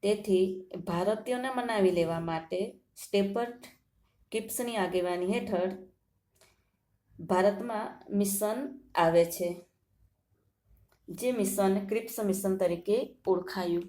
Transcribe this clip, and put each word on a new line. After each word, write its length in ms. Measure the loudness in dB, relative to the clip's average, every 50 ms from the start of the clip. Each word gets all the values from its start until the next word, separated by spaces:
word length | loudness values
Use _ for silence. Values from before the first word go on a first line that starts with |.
| 2
તેથી 440 | 2 0 0 2 2 4 4 4 2 0 -6 -10 -12 -12 -12 -6
ભારતીયોને 640 | -2 -2 0 2 2 0 0 -2 -4 -4 -2 -2 -4
મનાવી 420 | -2 -2 -2 -2 2 4 4 4 4
લેવા 260 | 4 2 0 0 -2
માટે 380 | -2 -4 -4 -4 -4 -4 -4 -4 -4 -4 -8 -14 _ _ _
સ્ટેપર્ટ 720 | -20 -16 -2 0 2 2 2 0 -2 -4 -4 -6 -14 -18 -20 -20 _ _ _ _ _ _ _ _ _ _ _ -8
કિપ્સની 420 | -6 -6 -6 -6 -6 -6 -4 -2
આગેવાની 540 | -2 -2 0 0 0 0 0 -2 -2 0 0 0
હેઠળ 400 | -2 -2 -2 -2 0 0 -2 -4 -6 -14 -20 _ _ _ _ _ _ _ _ _ _ -20 _ _ _ _ _ _ _ _ _ _ _ _ _ _ -16
ભારતમાં 680 | -4 0 2 4 4 4 2 2 -4 -4 -4 -4 -6 -6 -10 -16 -14 -4
મિશન 480 | 0 0 0 0 0 -2 -2 -2 -2 -2 -6 -8 -10 -14 -20 -6 _
આવે 280 | 4 4 6 6 6 4
છે, 240 | 4 2 -4 -4 -4 -4 -6 -12 _ _ _ _ _ _ _ _ _ _ _ _ _ _ _ _ _ _ _ _ _ _ _ _ _ _ _ _ -14
જે 220 | -12 -4 -2 0 2
મિશન 460 | 2 0 0 2 2 4 4 4 2 0
ક્રિપ્સ 300 | 0 -2 -2 -2 -4 -6 -4
મિશન 380 | 0 0 0 0 0 0 0 2
તરીકે 400 | 2 0 0 -2 0 0 0 0 0 -2 -8 _ _
ઓળખાયું. 600 | 2 2 2 0 -4 -6 -4 -2 0 0 -2 -2